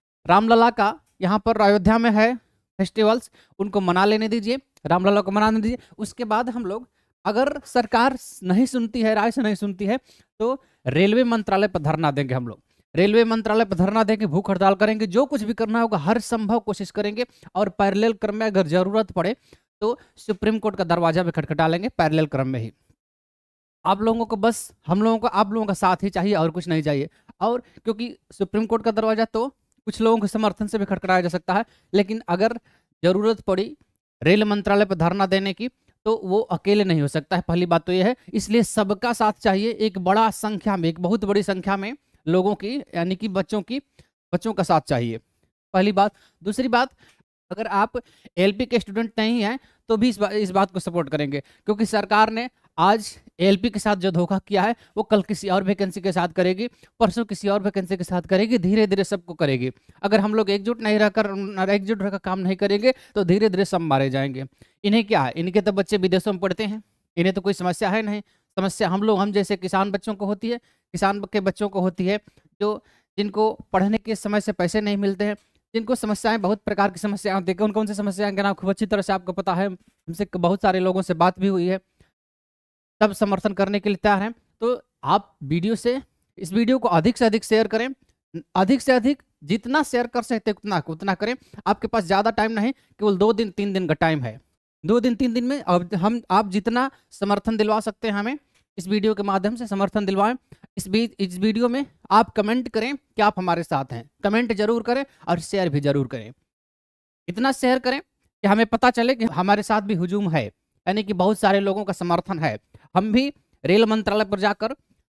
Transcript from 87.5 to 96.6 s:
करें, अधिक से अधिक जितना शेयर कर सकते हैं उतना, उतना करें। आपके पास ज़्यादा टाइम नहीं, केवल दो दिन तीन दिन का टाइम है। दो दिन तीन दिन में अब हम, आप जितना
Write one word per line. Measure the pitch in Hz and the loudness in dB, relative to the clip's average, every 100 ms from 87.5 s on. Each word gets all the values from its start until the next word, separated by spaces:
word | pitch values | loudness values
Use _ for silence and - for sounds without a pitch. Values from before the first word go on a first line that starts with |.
| 220 220 | 2 2
करें, | 220 254 269 _ _ _ 165 - 185 | 0 -2 -8 _ _ _ -14 -4 0
अधिक | 190 175 | 2 2
से | - | 4
अधिक | 254 247 294 _ _ | 2 2 -2 _ _
जितना | 147 214 240 302 | -4 -4 0 -2
शेयर | - 240 240 | 0 -2 -2
कर | 240 | -4
सकते | - 226 220 | -4 -2 -2
हैं | 202 | -4
उतना, | 208 175 - | -2 -4 -4
उतना | 160 196 | -6 -4
करें। | 185 208 254 _ - 185 | -2 -4 -6 _ -6 -2
आपके | 202 226 | -2 0
पास | 226 | -2
ज़्यादा | 170 196 220 | 2 2 2
टाइम | 220 220 | 0 -2
नहीं, | 226 226 | 0 -2
केवल | - _ - 208 185 | -4 _ -2 0 2
दो | 214 | 2
दिन | 214 214 | 2 -2
तीन | 185 202 | -4 -2
दिन | 190 170 | -2 -2
का | |
टाइम | 156 160 151 | 0 2 0
है। | 120 117 _ _ _ _ 160 | -4 -10 _ _ _ _ 0
दो | 233 | 2
दिन | 247 226 | 2 0
तीन | 254 | 0
दिन | 233 | -2
में | 247 277 | -2 -4
अब | - 175 175 196 | 0 0 0 -2
हम, | 202 240 - | 0 -2 0
आप | 190 208 | 0 2
जितना | 202 | -2